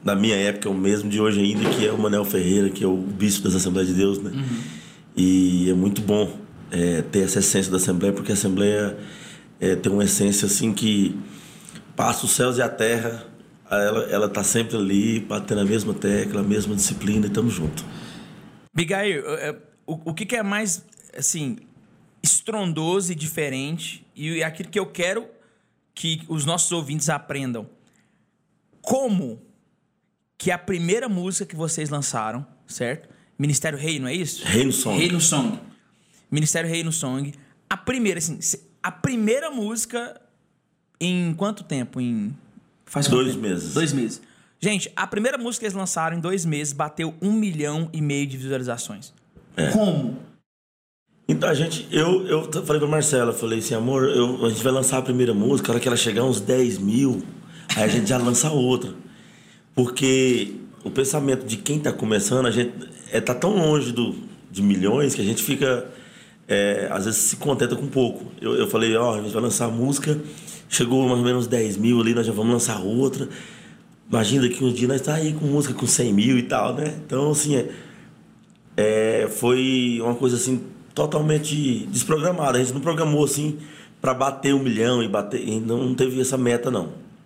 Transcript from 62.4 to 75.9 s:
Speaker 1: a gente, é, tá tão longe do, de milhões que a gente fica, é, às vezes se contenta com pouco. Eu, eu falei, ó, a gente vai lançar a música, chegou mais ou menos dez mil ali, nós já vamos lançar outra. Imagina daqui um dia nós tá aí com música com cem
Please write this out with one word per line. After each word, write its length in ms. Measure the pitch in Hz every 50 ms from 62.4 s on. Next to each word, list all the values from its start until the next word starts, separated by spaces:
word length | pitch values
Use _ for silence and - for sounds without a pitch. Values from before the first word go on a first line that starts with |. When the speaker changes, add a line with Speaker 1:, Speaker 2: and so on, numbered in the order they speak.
| 131
Speaker 1:
a 60 | 120
gente, 220 | 107 123 120 120 - - - - - - - -
é, 80 | - 120
tá 140 | 107 - 123
tão 220 | 120 - 180 214
longe 360 | 196 165 156 151 147 131 120
do, 240 | 120 120 117 104 98 - - - - - - -
de 100 | 92 95
milhões 540 | 101 101 98 92 90 101 113 139 147 135 -
que 60 | -
a 40 | 107
gente 160 | 101 117 110
fica, 460 | - - 135 - 147 131 127 120 - - - - - - - - - - - - -
é, 400 | - 101 101 101 101 101 104 98 -
às 140 | - 98 98
vezes 140 | 110 110 -
se 140 | - - -
contenta 380 | - - 147 135 123 135 120 143
com 120 | - 143
pouco. 380 | 139 - 135 123 113 98 - - - - -
Eu, 160 | 113 113 120
eu 120 | 123 113
falei, 280 | 104 - 110 113 113 110
ó, 200 | 113 120 120 110
a 60 | 104
gente 120 | 104 107 101
vai 80 | 113
lançar 240 | 117 117 101 - 120
a 60 | 113
música, 480 | 113 117 123 139 143 139 - 151 151 151 151 - - - - - - - - -
chegou 380 | - - 127 117 131 131 135
mais 120 | 127 123 123
ou 60 | 120
menos 220 | 123 123 123 117
dez 280 | - 127 120 110 107 98
mil 240 | 95 107 117 123 117
ali, 140 | 113 113 120
nós 120 | 117 113
já 80 | 113 107
vamos 200 | 104 107 113 120
lançar 260 | 117 113 - 110 101
outra. 460 | 90 98 113 123 135 131 - 131 131 - - - - - - - - - - - - - - _ _ -
Imagina 380 | - 113 110 98 123 139 123
daqui 160 | 120 - - 135
um 80 | 123
dia 160 | 117 120 123
nós 140 | 123 139 131
tá 140 | 131 151 151
aí 180 | 160 160 160 151
com 120 | 156 165
música 280 | 143 139 147 143 127 120
com 140 | - -
cem 260 | 117